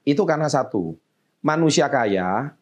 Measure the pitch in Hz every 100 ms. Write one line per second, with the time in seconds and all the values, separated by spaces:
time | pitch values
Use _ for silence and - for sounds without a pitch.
0 | - 143 185 151 151 135 127 107 82 82
1 | _ _ _ _ - 151 160 143 143 139
2 | 113 95 90 101 143 -